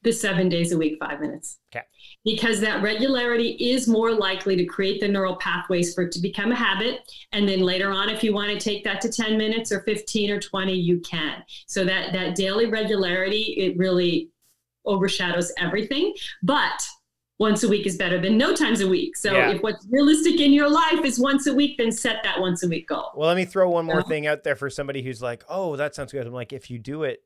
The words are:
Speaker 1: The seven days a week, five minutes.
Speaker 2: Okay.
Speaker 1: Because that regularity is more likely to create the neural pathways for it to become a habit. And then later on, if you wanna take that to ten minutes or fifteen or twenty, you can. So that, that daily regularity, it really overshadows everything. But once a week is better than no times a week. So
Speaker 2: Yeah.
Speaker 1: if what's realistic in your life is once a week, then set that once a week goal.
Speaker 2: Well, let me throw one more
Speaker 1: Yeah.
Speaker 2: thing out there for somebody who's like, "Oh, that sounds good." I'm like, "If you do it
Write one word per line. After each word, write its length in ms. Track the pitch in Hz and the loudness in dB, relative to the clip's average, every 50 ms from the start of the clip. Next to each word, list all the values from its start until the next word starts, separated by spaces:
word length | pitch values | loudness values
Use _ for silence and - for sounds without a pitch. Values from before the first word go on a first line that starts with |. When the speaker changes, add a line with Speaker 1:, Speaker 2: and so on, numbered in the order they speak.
Speaker 1:
The 100 | _ 233 | _ 0
seven 380 | 226 - - 208 185 175 190 185 | 0 0 0 0 0 2 2 2
days 220 | 170 170 170 170 175 | 2 2 0 2 2
a 40 | 160 | 0
week, 200 | 160 156 151 - | 0 0 -2 -4
five 220 | 147 147 147 147 | -8 -8 -6 -6
minutes. 380 | 151 151 - - - - - _ _ _ - | -6 -8 -8 -8 -12 -16 -18 _ _ _ -12
Speaker 2:
Okay. 120 | 117 - _ _ _ - - - _ _ | -12 -12 _ _ _ -20 -20 -20 _ _
Speaker 1:
Because 340 | 214 208 - 220 226 220 190 | -2 -2 0 0 0 0 2
that 220 | 214 214 202 185 190 | 0 0 0 0 0
regularity 680 | 208 220 214 240 269 269 247 240 240 233 233 233 233 | 0 0 0 0 0 0 0 0 0 0 0 0 0
is 360 | - - - 240 254 262 262 233 | -2 -2 0 0 0 0 2 2
more 240 | 226 220 226 226 | 2 4 4 2
likely 440 | 226 214 202 190 190 190 - 202 190 180 | 2 2 0 0 -2 -2 0 0 2 2
to 80 | 180 | 0
create 340 | 175 - - 190 190 196 - | -2 -2 -2 -2 -2 0 0
the 80 | 214 202 | 0 0
neural 300 | 202 196 190 190 180 180 | 0 0 0 -2 -2 -4
pathways 560 | - 196 170 175 175 - 190 175 175 170 - | -4 -4 -4 -4 -2 -2 0 0 0 0 0
for 80 | - 175 | -2 -2
it 80 | 175 - | -2 -2
to 60 | 175 | -4
become 320 | 170 196 - - 202 220 | -4 -4 -2 -2 -2 0
a 40 | 247 | 0
habit. 440 | - 233 202 196 190 214 240 254 254 - - - - - _ | 2 2 0 0 0 -2 -4 -4 -6 -12 -18 -20 -20 -16 _
And 160 | - 208 202 202 | -2 0 2 2
then 140 | 196 185 | 4 2
later 280 | 185 180 185 185 190 196 | 2 2 2 0 0 0
on, 180 | 196 190 196 208 | 0 0 -2 -2
if 120 | 226 214 - | -2 0 0
you 100 | 220 202 | 0 0
wanna 260 | 202 202 208 208 196 | 0 0 -2 -4 -4
take 240 | - 220 208 202 - | -2 -4 -4 -2 -2
that 160 | 220 196 196 | -4 -4 -2
to 80 | - 226 | -4 -4
ten 280 | 226 - 233 214 220 214 | -4 -2 -2 0 2 2
minutes 340 | 214 214 220 226 226 - | 2 0 0 -2 -2 -2
or 100 | 214 190 | -4 -4
fifteen 480 | - - 214 208 - - - 220 208 202 | -2 -2 -4 -4 -4 -4 -2 0 0 0
or 100 | 208 196 | -2 -4
twenty, 320 | 202 - - 196 190 190 185 | -4 -4 -4 -2 -2 0 0
you 260 | 185 175 170 175 170 | 0 2 2 2 0
can. 440 | 170 - - 165 156 147 - - - _ - - - _ | 0 -4 -6 -4 -4 -4 -6 -8 -14 _ -20 -20 -16 _
So 180 | - 202 190 | -2 0 0
that, 260 | 180 190 190 - - | 2 0 0 -2 -2
that 240 | 175 185 185 - 180 | -2 -2 -2 -2 -2
daily 300 | 180 190 190 196 214 233 | -2 0 0 2 2 2
regularity, 880 | 226 208 220 214 208 214 196 190 175 175 185 185 196 208 214 220 214 214 - | 2 2 0 0 0 2 2 2 2 2 0 0 0 0 0 -2 -2 -2 0
it 200 | 196 185 - 175 | 0 0 2 2
really 520 | 185 190 185 180 180 175 170 151 - - _ _ _ _ _ _ _ _ _ _ _ | 2 2 4 4 2 2 2 0 -2 -4 _ _ _ _ _ _ _ _ _ _ _
overshadows 680 | - 202 190 185 190 - - 190 175 170 175 175 - - - | -2 0 2 2 0 0 0 -2 -2 0 0 -2 -2 -2 -4
everything. 560 | 180 160 165 208 220 - 277 285 349 415 403 - - - - - | -4 -2 -2 -2 -2 -2 -2 0 0 -2 -2 -4 -10 -12 -10 -4
But 360 | - 180 285 285 214 170 - - - - - _ _ _ _ _ _ _ _ _ | 0 0 2 2 2 0 -2 -4 -8 -10 -10 _ _ _ _ _ _ _ _ _
once 240 | 208 214 208 208 - | 2 2 2 2 2
a 60 | 220 | 2
week 180 | 202 202 208 202 | 2 2 0 -2
is 80 | 180 | -2
better 240 | 175 190 175 180 180 | -2 -2 0 0 0
than 180 | 170 190 220 220 | 2 4 4 4
no 160 | 269 320 381 | 4 4 4
times 280 | 311 311 277 247 196 | 2 2 2 2 2
a 60 | 196 185 | 2 2
week. 260 | 185 180 - - - | 2 2 0 -2 -6
So 160 | - - 208 | -4 -2 2
Speaker 2:
Yeah. 200 | 196 - - - | 4 4 4 4
Speaker 1:
if 120 | 208 175 - | 2 0 -2
what's 240 | 220 214 - - 196 | -2 -4 -4 -4 0
realistic 500 | 240 269 285 285 311 311 330 339 330 330 | 2 4 6 6 6 6 6 4 4 4
in 100 | 294 285 | 6 6
your 180 | 277 285 294 294 | 6 6 6 4
life 340 | 294 320 320 320 349 311 311 | 4 4 4 4 2 2 0
is 120 | 277 226 226 | 0 0 2
once 300 | 247 277 269 277 277 294 | 2 2 2 2 2 2
a 60 | 262 | 2
week, 240 | 254 285 285 285 - | 2 2 0 0 0
then 160 | 240 226 220 | 0 0 0
set 280 | - - 247 220 214 - | 0 -2 -2 -2 -2 -4
that 180 | 202 185 - | -4 -2 0
once 200 | 190 185 175 175 - | 0 0 0 0 -2
a 40 | 175 | -2
week 220 | 165 160 - - | -2 -2 -4 -6
goal. 220 | 147 - - - - | -6 -6 -6 -8 -6
Speaker 2:
Well, 140 | 139 151 160 | 0 2 2
let 80 | 175 185 | 2 2
me 80 | 185 | 0
throw 240 | 185 - 190 185 180 | -2 2 2 2 4
one 160 | 175 170 165 | 4 0 0
more 140 | 165 165 160 | 0 0 0
Speaker 1:
Yeah. 20 | 151 | 0
Speaker 2:
thing 240 | - 160 151 147 151 | 0 -2 -2 0 -2
out 160 | 151 147 _ | -2 -2 _
there 120 | 156 139 - | -4 -4 -2
for 120 | 135 139 | -4 -8
somebody 320 | - - 143 135 135 135 | -6 -6 -6 -6 -6 -6
who's 200 | 127 131 127 110 | -6 -8 -8 -6
like, 220 | 123 123 120 117 - - | -6 -8 -8 -8 -10 -10
"Oh, 300 | 160 185 196 175 151 131 | -6 -6 -4 -4 -4 -4
that 180 | 143 147 - | -6 -6 -6
sounds 160 | - 143 113 | -8 -12 -8
good." 160 | - 143 123 117 | -8 -8 -8 -8
I'm 60 | 123 | -8
like, 180 | 127 123 - | -10 -12 -10
"If 180 | 139 131 - - | -12 -14 -12 -12
you 80 | 127 120 | -12 -12
do 260 | 110 131 139 156 156 | -10 -10 -8 -4 -4
it 200 | 135 123 - _ | -4 -4 -6 _